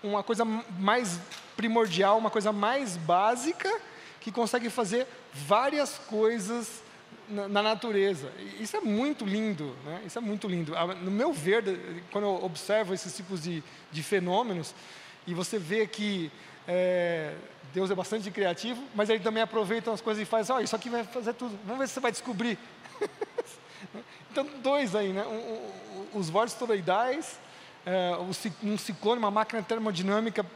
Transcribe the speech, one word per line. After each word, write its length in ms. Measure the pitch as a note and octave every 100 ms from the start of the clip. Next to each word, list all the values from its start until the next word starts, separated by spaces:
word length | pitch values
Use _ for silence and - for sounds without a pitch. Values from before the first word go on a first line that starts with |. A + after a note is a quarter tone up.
uma 180 | G#3 G#3
coisa 220 | G3 A3
mais 760 | A3+ A3 - F3+ G3 A#3+ A3+ F3 F3 - - -
primordial, 600 | A3+ A3+ A3 E3+ G3 A3
uma 120 | A3
coisa 220 | A3+ G#3
mais 460 | G#3 G#3 C4+ C4 F3
básica, 720 | D#3+ F3 G#3 B3 C4+ F4 F#4+ A4 - - - -
que 120 | -
consegue 380 | G3+ A3+ B3 A#3
fazer 380 | - G#3 A#3 C4 - -
várias 640 | C#3 C#3+ G#3 C4+ D4+ C#4 -
coisas 880 | - G#3+ A3 A#3 F#3+ A#3+ A3 - - - - - -
na, 180 | G3+ G3+
na 160 | G3+
natureza. 680 | G#3+ A3 A#3+ G3+ G3 F3 C#3 -
E 260 | G3+ G3
isso 120 | G#3+ G#4
é 60 |
muito 440 | E4 G#3 C#4 D4 G3+
lindo, 480 | G3+ A3 F3 D3 B2+ C#3+
né? 160 | E3+ E3+
Isso 120 | A#3+
é 40 |
muito 280 | A3+ G#3 G#3+
lindo. 260 | F3+ D#3 E3
Ah, 120 | E3+
no 220 | F#3 F3+
meu 220 | G3+ D4
ver, 300 | C#4 D3+ A3
de-, 420 | G3 F3+ F3+ E3+ F3
quando 140 | G3+ G#3
eu 180 | F#3
observo 500 | F#3 D#3 - G#3+ G3
esses 220 | F#3 F3+ -
tipos 260 | F3+ F#3+
de, 220 | D#3+ E3 - - -
de 140 | D3+
fenômenos, 720 | D3 G3+ F3+ F#3+ B3 F3+ D3+ - - - - - -
e 80 |
você 240 | E3+ F3+ A3
vê 300 | D#3 G#3+ G#3+
que... 420 | - G#3 G3 D#3+ - - - -
é, 680 | F3+ F3+ F3+ F3 E3+ D#3 D#3 - - C3+
Deus 180 | F3+ F#3+
é 40 | F#3+
bastante 340 | F3 A3 G3+
criativo, 520 | F#3+ F#3+ E3+ A3+ B3 C#4 G#3
mas 140 | G#3
ele 100 | A3
também 240 | F#3+ A3
aproveita 460 | A3 A3 G3 A3+ A#3
umas 120 | G#3+
coisas 200 | - G#3+
e 40 | G#3+
faz, 240 | A3+ G#3
"Ó, 100 | C4
isso 160 | - A3+
aqui 140 | B3
vai 140 | A#3
fazer 300 | G#3+ B3+ A3+
tudo. 240 | A#3 B3 G3+
Vamos 160 | G3+ B3+
ver 80 | C4+
se 60 |
você 60 | -
vai 120 | B3+
descobrir." 460 | G#3+ - G3+ A#3 G#3 - - - -
<laughs> 100 | G#4 - A4 - - - - - G3 - - - -
Então, 140 | C#4+ C#4+ C#4+
dois 340 | B3 C#4+ C4 G3+
aí, 180 | G3
né? 100 | F#3+
O, 60 | G#3+
o, 800 | A3 A#3 A3+ A#3 F#3+ G#3+ F#3+ G3+
o, 60 | G#3+
os 100 | E3
vórtices 300 | F3+ A#3 -
toroidais, 800 | A#3+ G#3 F3 F#3+ B3 C#4+ - - - - - - -
é, 300 | F#3 F3+ F3
o 160 | F3+
ci-, 200 | F#3 A3+ D#3
um 140 | G#3 G#3
ciclone, 420 | - F#3 G3+ A#3+
uma 120 | G#3+
máquina 320 | G#3 G#3+ A3+
termodinâmica 800 | F#3 A3+ A3 F3 F#3+ G#3 A3+ G#3+ F#3+